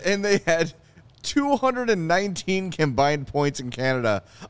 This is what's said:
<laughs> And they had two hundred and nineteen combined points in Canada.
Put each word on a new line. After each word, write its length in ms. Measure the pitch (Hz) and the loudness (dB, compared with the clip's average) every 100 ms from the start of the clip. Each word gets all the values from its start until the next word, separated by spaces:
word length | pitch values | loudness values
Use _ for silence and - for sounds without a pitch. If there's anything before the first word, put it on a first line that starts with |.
<laughs> 40 | |
And 200 | 180 202 | -2 0
they 140 | 202 196 - | 2 2 2
had 280 | 165 165 - _ - - - | 0 0 -4 _ -20 -20 -10
two 340 | - - 285 277 | -4 0 2 2
hundred 320 | 262 247 240 | 2 0 0
and 200 | 202 160 | 0 2
nineteen 600 | 175 202 175 - 190 190 | 0 0 -4 -2 -2 -2
combined 560 | - 156 120 143 147 131 | -2 0 2 2 0 -2
points 320 | 143 143 - | -2 -2 -2
in 100 | 123 | -8
Canada. 540 | 120 131 131 117 98 - - | -4 -2 0 0 0 -4 -18